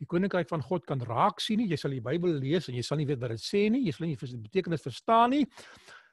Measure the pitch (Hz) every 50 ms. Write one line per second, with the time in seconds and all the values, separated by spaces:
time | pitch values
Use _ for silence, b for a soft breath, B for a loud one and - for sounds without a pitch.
0 | 151 - 180 175 190 196 - 180 170 - 175 156 135 - 180 175 - - 156 135
1 | 123 - 117 123 165 208 - - - - 220 208 247 196 165 131 - 151 139 131
2 | 110 123 143 175 170 180 165 143 131 131 156 185 - - 123 123 117 - 147 151
3 | 156 127 147 123 120 120 113 113 - - - 202 208 214 220 277 269 180 131 -
4 | 160 170 151 - - 127 123 120 107 107 - 185 180 - 170 143 - 131 113 -
5 | - - 226 226 233 240 262 294 277 - B B B B B B B B B B
6 | B B